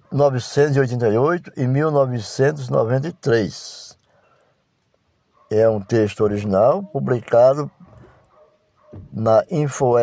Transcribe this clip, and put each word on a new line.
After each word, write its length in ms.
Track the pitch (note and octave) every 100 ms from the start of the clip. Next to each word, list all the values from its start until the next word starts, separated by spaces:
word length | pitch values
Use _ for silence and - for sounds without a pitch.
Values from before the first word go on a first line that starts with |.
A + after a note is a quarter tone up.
| _
novecentos 640 | C#3 C#3+ B2+ - C#3+ D3+ C#3
e 40 |
oitenta 280 | B2+ B2 A2+
e 80 | A2
oito 340 | D3 F3 - -
e 120 | B2+
mil 240 | C3+ D#3
novecentos 760 | C#3+ C3 A#2+ G#2 - C#3 D3 B2+
e 40 |
noventa 360 | C#3 A2+ C3 D#3+
e 60 |
três. 840 | - - A#2 F#2+ - - - - - _ _ _ _ _ _ _ _ _ _ _ _ _ _ _
É 200 | G#2+ A2+
um 100 | G#2+
texto 420 | G2 A2+ G#2 -
original 600 | G#2+ G#2 G#2+ F#2+ A#2+ F#3
publicado 880 | G3 C#3 B2+ A#2+ - A#2 B2+ D3 C#3+ - - - - _ _ _ _ _ _ _ _ - -
na 320 | - A2 A2 -
Info-, 460 | D#3+ D3 - B2+ A#2+